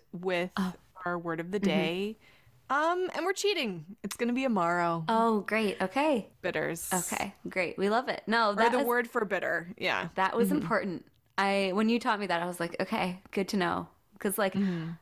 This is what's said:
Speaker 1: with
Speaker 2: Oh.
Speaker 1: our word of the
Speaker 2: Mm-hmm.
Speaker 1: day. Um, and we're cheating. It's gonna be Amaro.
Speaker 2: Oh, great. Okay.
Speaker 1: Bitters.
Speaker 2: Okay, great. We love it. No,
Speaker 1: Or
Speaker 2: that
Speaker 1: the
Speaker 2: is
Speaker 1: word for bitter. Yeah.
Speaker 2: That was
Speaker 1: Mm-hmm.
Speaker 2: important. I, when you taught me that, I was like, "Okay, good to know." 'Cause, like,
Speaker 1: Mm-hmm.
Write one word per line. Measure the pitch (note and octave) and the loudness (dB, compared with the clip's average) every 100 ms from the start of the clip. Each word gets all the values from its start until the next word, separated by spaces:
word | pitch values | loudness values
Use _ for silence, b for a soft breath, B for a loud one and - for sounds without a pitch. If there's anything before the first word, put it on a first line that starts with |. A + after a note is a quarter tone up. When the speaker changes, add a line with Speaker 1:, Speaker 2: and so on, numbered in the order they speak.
| - | -12
Speaker 1:
with | E3+ F#3 F3+ F3+ - | -6 -2 -2 -2 -2
Speaker 2:
Oh. | F#3 F3+ _ - F3+ | -4 -6 _ -10 -6
Speaker 1:
our | F3 | -4
word | E3+ D#3+ | -4 -6
of | E3+ | -4
the | G3+ | 0
Speaker 2:
Mm-hmm. | G3 | 2
Speaker 1:
day. | D#3 D#3 F3 G#3 A3 b b b b - | 2 0 -2 -4 -8 b b b b -2
Um, | C4+ D#4+ F4+ F4+ - | 0 2 0 -2 -2
and | E4+ | -2
we're | |
cheating. | G4 G4+ F#4 A#3+ F3 D#3 G#3 | 0 0 0 -2 -4 -10 -10
It's | G3 - | -8 -2
gonna | A#3+ | 0
be | B3 | 0
Amaro. | C4+ G#3 E3+ F3 E3+ E3+ E3 | 0 2 2 4 2 0 2
Speaker 2:
Oh, | A3+ A#3 G#3+ | 4 4 4
great. | F#3+ G#3+ G#3 - | 2 0 0 0
Okay. | F#3 C4+ D#4 B3+ - - | -2 2 2 2 -2 -8
Speaker 1:
Bitters. | F3+ D#3+ D3 E3+ - | -4 -2 -2 -4 -2
Speaker 2:
Okay, | F3+ E3+ - G3+ - F3 | -2 -2 -4 -4 -8 -8
great. | F#3 F3 - | -4 -4 0
We | G3 | 2
love | A3+ C4 | 2 0
it. | - - | -4 0
No, | A3+ A3 | 2 2
Speaker 1:
Or | G#3 | 4
Speaker 2:
that | A3+ | 4
Speaker 1:
the | B3 | 4
Speaker 2:
is | A#3+ | 2
Speaker 1:
word | A#3+ A#3+ | 0 0
for | B3 G3+ | -2 -2
bitter. | F#3 C3 E3+ F3 - | -2 -2 -4 -6 -4
Yeah. | F3+ G#2 E3 - | 0 0 -2 0
Speaker 2:
That | F#3+ - | 0 2
was | A3 | 2
Speaker 1:
Mm-hmm. | - | 2
Speaker 2:
important. | E3 A3 G3+ E3 - _ _ - | 2 0 0 -6 -10 _ _ 0
I, | G3 G3 F#3+ | 2 2 0
when | F#3+ A3 | 2 2
you | A#3 | 2
taught | B3 G#3 | 0 -2
me | G3 | 0
that, | E3+ | 0
I | F3 | -2
was | F3 | -4
like, | E3+ - | -4 -4
"Okay, | F#3+ A3 F#3 F#3 - | -4 -2 -2 -4 -6
good | - F#3+ | -4 -2
to | G#3 | 0
know." | F3 F3+ E3+ _ _ - | 0 -2 -6 _ _ -6
'Cause, | G#3 F#3+ | -4 0
like, | G3 | 0
Speaker 1:
Mm-hmm. | F#3+ G3 E3+ D#3+ E3+ | 0 0 -2 -6 -10